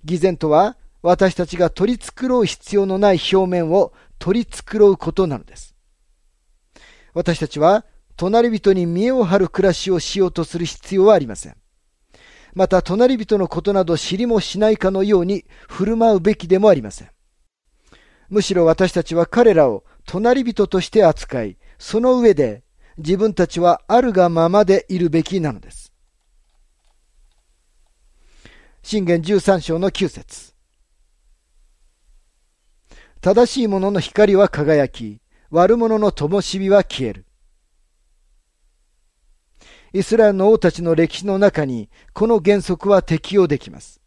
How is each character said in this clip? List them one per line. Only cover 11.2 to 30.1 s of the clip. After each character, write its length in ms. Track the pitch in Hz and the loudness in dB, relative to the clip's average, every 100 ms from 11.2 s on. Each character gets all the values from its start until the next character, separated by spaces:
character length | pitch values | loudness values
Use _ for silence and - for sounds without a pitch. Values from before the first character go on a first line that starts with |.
| 131 | 0
ま 80 | 98 | -12
せ 140 | 76 | -16
ん。 60 | - _ _ _ _ _ _ _ _ _ | -20 _ _ _ _ _ _ _ _ _
ま 140 | - 185 | -4 0
た 140 | 185 | 0
隣 340 | - 190 247 262 | 0 2 2 2
人 200 | 220 208 | -2 -2
の 100 | 180 | -2
こ 140 | - | -4
と 120 | 185 | -2
な 100 | 196 | -2
ど 140 | 175 165 | 0 -2
知 200 | - 185 | -4 -4
り 80 | 240 | -2
も 120 | 226 | -2
し 200 | - 185 | -2 -2
な 100 | 214 | 0
い 80 | 214 | 2
か 140 | 185 | 0
の 120 | 190 | -2
よ 180 | 190 202 | 0 0
う 40 | 175 | 0
に 200 | 196 - - - | -4 -8 -20 -20
振 200 | - 202 | -6 -4
る 100 | 226 | 2
舞 200 | 226 202 | 2 2
う 20 | |
べ 160 | 170 208 | 0 -2
き 120 | 170 | 0
で 120 | 185 | 2
も 100 | 208 | 4
あ 40 | |
り 80 | 165 | 4
ま 100 | 107 | 0
せ 140 | - - | -16 -20
ん。 40 | _ _ _ _ _ _ _ _ _ _ _ _ | _ _ _ _ _ _ _ _ _ _ _ _
む 120 | 202 | -2
し 120 | - | 0
ろ 120 | 190 165 | 2 2
私 260 | 160 185 | 2 0
た 120 | 175 | -2
ち 120 | 156 165 | -4 -2
は 100 | 170 | -2
彼 280 | - 240 | 4 4
ら 160 | 170 139 | 6 2
を 140 | 101 _ _ - | 0 _ _ -12
隣 380 | 180 233 254 | -4 0 0
人 240 | 240 214 202 | -2 -2 -2
と 120 | 185 | -2
し 100 | 170 | -2
て 140 | 220 | 2
扱 400 | 180 151 - 127 | 2 2 -6 -8
い、 140 | 110 90 - _ | -8 -12 -20 _
そ 200 | - 214 | -6 -2
の 200 | 247 254 | 0 4
上 140 | 233 | 4
で 300 | 160 127 104 _ _ _ - | 4 0 -4 _ _ _ -14
自 200 | 151 185 | -4 -2
分 160 | 214 | -2
た 140 | 190 175 | 0 -2
ち 120 | - | 0
は 220 | 175 170 _ | 2 0 _
あ 120 | 226 | 0
る 140 | 254 | 2
が 160 | 185 175 | 2 2
ま 200 | 165 170 | 2 2
ま 160 | 196 196 | 2 2
で 200 | 190 - | 0 0
い 100 | 185 | -4
る 100 | 170 | -2
べ 140 | 160 | -2
き 180 | 160 190 | -2 -4
な 100 | 151 | -6
の 80 | 107 | -8
で 120 | - | -18
す。 200 | - - _ _ _ _ _ _ _ _ _ _ _ _ _ _ _ _ _ _ _ _ _ _ _ _ _ - - _ _ | -20 -20 _ _ _ _ _ _ _ _ _ _ _ _ _ _ _ _ _ _ _ _ _ _ _ _ _ -20 -20 _ _
箴 220 | - 214 180 | -8 -6 0
言 160 | 170 | -2
十 180 | 160 202 | 0 0
三 220 | - 190 | 2 0
章 180 | 151 165 | -2 -4
の 100 | 190 | -4
九 160 | - | -4
節。 460 | 175 | -6